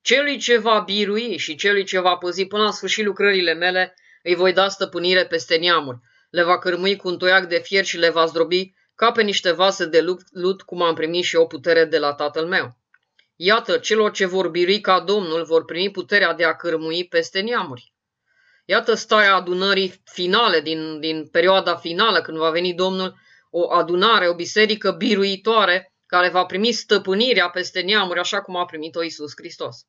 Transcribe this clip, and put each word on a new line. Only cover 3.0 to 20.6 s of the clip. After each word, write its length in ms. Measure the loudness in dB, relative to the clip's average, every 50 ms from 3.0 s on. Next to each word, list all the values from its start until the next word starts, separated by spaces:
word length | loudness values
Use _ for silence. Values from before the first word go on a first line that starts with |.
| -2
lucrările 500 | -4 -2 0 0 2 2 2 2 0 0
mele, 400 | 0 0 0 0 0 -2 -2 _ _ _ _ _ _
îi 120 | _ -2 0
voi 180 | 2 2 2
da 160 | 4 2 2 0
stăpânire 580 | 0 -4 -6 -6 -4 -4 -2 2 2 2 2
peste 300 | 0 -4 -6 -2 -2 -2
neamuri. 420 | 0 2 2 2 2 0 -4 -12 -14 _ _ _ _ _ _
Le 120 | -2 0
va 160 | 2 2 2 0
cărmui 380 | 0 -4 -4 0 -2 -2 -2
cu 120 | -2 -4 -8
un 100 | -6 -2
toiac 280 | 2 4 4 4 2
de 120 | 2 -4 -4
fier 260 | -4 0 -2 -2 0
și 140 | -2 -2 0
le 120 | 0 2
va 140 | 2 2 0
zdrobi 480 | 0 2 -2 0 0 0 -2 -2 -4 _ _ _ _ _
ca 180 | 0 0 0
pe 100 | 2 2
niște 280 | 0 0 0 -2 0 -2
vase 360 | 2 2 2 2 2 0 -4
de 140 | 2 2 2
lut, 200 | 2 2 -4 -6 _ _
lut, 320 | _ -4 -2 -2 -2 -4
cum 200 | -8 -14 -6 -2
am 120 | 0 0 0
primit 300 | -2 -4 -2 -2 -4 -4
și 120 | 0 2
eu 100 | 2 2
putere 380 | 2 0 -6 0 2 4 4 4
de 140 | 4 2 0
la 160 | 0 0 -2
Tatăl 320 | -2 -6 -4 -4 -4 -4
meu." 320 | -2 -2 -2 -2 -4 -10 _ _ _ _ _ _ _ _ _ _ _ _
Iată, 420 | _ 0 2 2 2 2 0 -2 -2
celor 320 | 0 0 0 2 2 0
ce 160 | 0 -2 -2
vor 220 | 0 0 -2 -2 0
birui 320 | 0 0 2 2 2 0
ca 200 | 2 2 2 2
Domnul 440 | 2 0 -2 -2 -2 -2 -2 -4 -2
vor 200 | 2 0 0 0
primi 260 | 0 -6 -4 -4 -4
puterea 440 | -4 -8 -6 _ 0 2 2 2 0
de 100 | 0 0
a 120 | 0 0
cărmui 500 | -2 -4 -4 -4 -4 -4 -6 -6 -6 -8 -2
peste 320 | -2 -2 -2 0 _ -6
neamuri. 520 | -4 -4 -4 -4 -4 -6 -12 -16 -18 _ _ _ _ _ _ _ _ _ _ _ _ _ _ _ _
Iată 300 | -2 0 0 2 0 -2
starea 400 | -2 0 0 2 4 4 4 4
adunării 680 | 2 2 -2 -4 -2 0 0 0 0 0 -2 -6 _ _
finale, 560 | _ -8 -6 -2 0 2 2 2 2 2 0